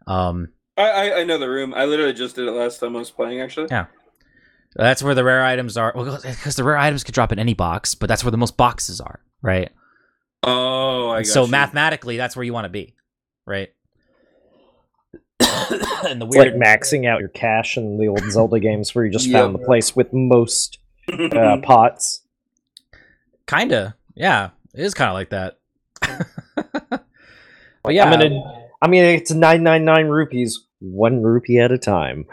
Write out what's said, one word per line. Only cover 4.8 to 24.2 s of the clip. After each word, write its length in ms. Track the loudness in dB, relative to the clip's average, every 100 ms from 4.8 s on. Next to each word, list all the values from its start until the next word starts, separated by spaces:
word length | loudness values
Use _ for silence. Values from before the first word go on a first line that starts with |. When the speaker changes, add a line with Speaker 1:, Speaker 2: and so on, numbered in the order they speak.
| 0 0
Speaker 1:
where 120 | 0
the 100 | 0
rare 200 | 2 2
items 320 | 0 -2 -4 -4
are. 140 | -4 -4
Well, 240 | -8 -10
'cause 340 | -12 -10 -8
the 80 | -4
rare 140 | -2 0
items 260 | 0 -2
could 120 | -4
drop 180 | -2 -2
in 60 | 0
any 140 | -2
box, 400 | -2 -2 -4 -6 -6
but 100 | -2
that's 160 | -2
where 80 | -2
the 60 | -2
most 200 | -2 0
boxes 420 | 0 0 -8 -12
are, 200 | -16 -20 _ _
right? 280 | -2 -2 -4 -10 _ _ _ _ _ _
Speaker 2:
Oh, 640 | -2 -2 -2 -2 -2 -2 -4
I 100 | -4
Speaker 1:
And 80 | 0
so 140 | 0
Speaker 2:
got 60 | 2
you. 40 |
Speaker 1:
mathematically, 640 | 2 0 0 -2 -2 -8 -6
that's 180 | -6 -6
where 80 |
you 80 | -8
wanna 160 | -8 -8
be, 260 | -10 -12 _ _ _ _ _ -10
right? 240 | -10 -10 _
<coughs> 1600 | _ _ _ _ _ _ _ _ _ _ _ _ _ -20 _ _
And 800 | -2 -2 -6 -6 -6 -6 -6 -6
the 60 | 0
Speaker 3:
It's 100 | 4
Speaker 1:
weird 180 | 6
Speaker 3:
like 80 | 6 4 4
maxing 280 | 2 0 0
out 100 | 0
your 100 | -2
cash 460 | -4 0 0 -2 -6
in 220 | -4 -2
the 80 | 0
old 120 | 0 0
Zelda 300 | 0 2 2
games 340 | 0 -2 -4
where 100 | -2
you 60 | -2
just 160 | 0 2
Speaker 2:
Yep. 60 | 2
Speaker 3:
found 140 | 2
the 40 | 0
place 380 | 2 2 2 0
with 160 | 0
most, 680 | 0 4 4 4 -2 -6 -10 _ _ -12
Speaker 2:
<laughs> 40 | -6 -2
Speaker 3:
uh, 240 | 2 4 2
pots. 600 | 6 6 6 2 -8 -8 _ _ _ _ _ _ _ -20 _ _ _ _ -4
Speaker 1:
Kinda. 500 | -2 2 0 -2 -10 _
Yeah. 360 | -4